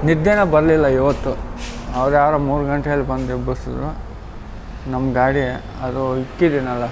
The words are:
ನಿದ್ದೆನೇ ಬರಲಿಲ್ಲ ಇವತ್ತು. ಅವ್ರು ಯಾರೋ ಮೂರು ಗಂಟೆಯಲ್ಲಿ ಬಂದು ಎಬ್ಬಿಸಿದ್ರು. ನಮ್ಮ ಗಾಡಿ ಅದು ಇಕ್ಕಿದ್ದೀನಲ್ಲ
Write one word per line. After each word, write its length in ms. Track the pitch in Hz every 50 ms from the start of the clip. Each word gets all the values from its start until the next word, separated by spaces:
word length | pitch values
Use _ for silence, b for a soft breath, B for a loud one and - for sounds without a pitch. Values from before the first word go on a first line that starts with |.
| 131
ನಿದ್ದೆನೇ 380 | 151 165 156 156 196 208 208 202 180 151
ಬರಲಿಲ್ಲ 340 | 151 151 160 160 156 151 139 131 131
ಇವತ್ತು. 340 | 131 143 139 - - 139 123 - - - - - - - - - - - - 127
ಅವ್ರು 160 | 127 139 143 147
ಯಾರೋ 160 | 143 147 156 147 143
ಮೂರು 180 | 139 139 147 143 139
ಗಂಟೆಯಲ್ಲಿ 360 | 143 143 139 147 147 143 135 135
ಬಂದು 200 | 131 131 131 127 127
ಎಬ್ಬಿಸಿದ್ರು. 560 | 127 123 123 127 127 - 127 123 127 131 151 156 - - - - - - - - - - - - - - - - - - 131 131
ನಮ್ಮ 120 | 127 131 135 123 123
ಗಾಡಿ 240 | 127 131 135 143 135 127 127 131 - - - - 131
ಅದು 160 | 127 123 131 135 131 131 131 131
ಇಕ್ಕಿದ್ದೀನಲ್ಲ 640 | 131 - - 175 170 147 143 131 127 123 120 120 120